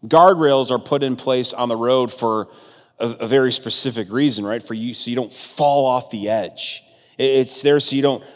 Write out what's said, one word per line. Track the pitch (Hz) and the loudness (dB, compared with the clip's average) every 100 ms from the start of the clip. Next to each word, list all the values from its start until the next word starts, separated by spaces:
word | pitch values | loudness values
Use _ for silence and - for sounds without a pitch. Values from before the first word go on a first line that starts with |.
| 113 | 4
Guardrails | 156 180 185 151 135 127 | 6 8 6 4 2 2
are | 123 | -4
put | - 143 | -2 -2
in | 139 127 | -2 -4
place | - 127 123 | -2 -2 -2
on | - 123 | -4 -4
the | 113 | -2
road | 120 131 131 | 2 2 0
for | - 117 110 104 - - - _ _ | -2 -2 -2 -4 -14 -20 -20 _ _
a, | 117 117 | -6 -4
a | 113 | 0
very | 131 131 | 2 2
specific | 117 - - 135 113 95 | 0 -4 -4 -4 -6 -6
reason, | 113 147 107 101 | 0 0 0 -4
right? | 117 | -6
For | - | -8
you, | 113 117 | -8 -8
so | 117 - | -8 -6
you | 120 | -6
don't | 117 | -6
fall | - - - 147 143 135 | -10 -14 -2 0 2 2
off | 127 127 | 0 -2
the | 110 101 | -8 -2
edge. | 110 - - - - _ _ _ _ | -2 -4 -8 -12 -12 _ _ _ _
It, | |
it's | 135 135 127 - | 0 2 0 0
there | 143 147 | 2 2
so | - 135 | 2 0
you | |
don't | 139 123 - | 0 0 -8